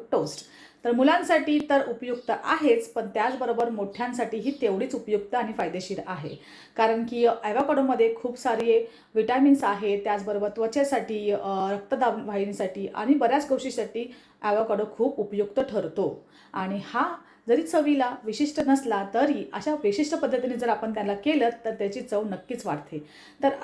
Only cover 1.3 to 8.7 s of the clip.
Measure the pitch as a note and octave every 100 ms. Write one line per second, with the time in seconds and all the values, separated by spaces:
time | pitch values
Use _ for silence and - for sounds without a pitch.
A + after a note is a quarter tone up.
1.3 | D#4+ D4+ D4 D4 C#4 B3 A#3 B3 A#3+ -
2.3 | - - D#4+ D4 A3+ - A#3 G3+ G#3+ A#3
3.3 | C4 A#3+ A3+ A#3 G#3+ G3 - B3 A#3+ A3+
4.3 | A3 A#3 C#4+ A3+ F#3+ C4 B3 - G#3 -
5.3 | B3 A3 G#3+ F3+ F3+ - F#3+ F#3 F3 D3
6.3 | - - - - - A3+ A3+ A#3 A#3+ A#3
7.3 | A3+ G#3+ A3+ D4 C#4 C4 A3+ A3+ - B3
8.3 | A#3+ B3+ A3 A#3